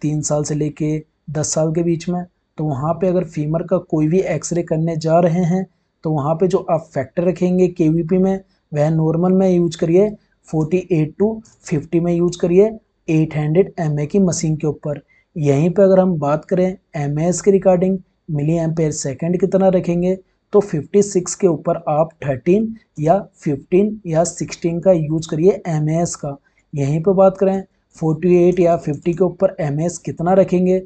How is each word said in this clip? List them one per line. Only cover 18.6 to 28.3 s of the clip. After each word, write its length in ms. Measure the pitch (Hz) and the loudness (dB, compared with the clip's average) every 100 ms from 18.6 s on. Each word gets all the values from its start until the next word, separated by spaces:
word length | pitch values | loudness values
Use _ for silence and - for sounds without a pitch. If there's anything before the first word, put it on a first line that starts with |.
| 160 160 156 | -2 -2 -2
सेकंड 460 | 147 143 127 165 180 | -2 -8 -6 -4 0
कितना 280 | 190 190 190 | 0 2 2
रखेंगे, 460 | 185 175 175 180 190 - _ _ | 2 0 -2 0 -2 -8 _ _
तो 60 | 208 | 0
फिफ्टी 400 | 202 156 - 202 | 0 -4 -2 0
सिक्स 320 | 202 185 175 - | 2 0 -4 -2
के 120 | 190 | 0
ऊपर 360 | 156 - 170 - | 0 -2 -4 -2
आप 200 | 151 160 - | -2 -2 -4
थर्टीन 500 | 143 127 - 202 226 226 _ - | -6 -4 0 2 0 -6 _ -4
या 200 | 151 190 - _ | 0 0 0 _
फ़िफ़्टीन 640 | 160 139 - 180 214 214 170 | -6 -6 0 0 0 -4 -4
या 160 | 156 170 | 0 0
सिक्सटीन 540 | - 143 - 165 170 | -4 -10 -6 -4 0
का 120 | 190 | 2
यूज़ 380 | 175 151 160 160 | 2 2 -4 -4
करिए 320 | 151 180 214 185 | 0 2 2 -2
एमएएस 460 | 156 151 165 170 - | -2 0 0 -2 -4
का। 220 | 147 143 _ _ _ | -10 -12 _ _ _
यहीं 280 | 147 139 160 | -4 -2 0
पे 100 | 185 190 | 0 4
बात 220 | 196 190 | 4 4
करें 240 | 190 196 196 _ _ - | 0 -2 -6 _ _ -6
फ़ोर्टी 400 | 160 151 180 | -4 0 2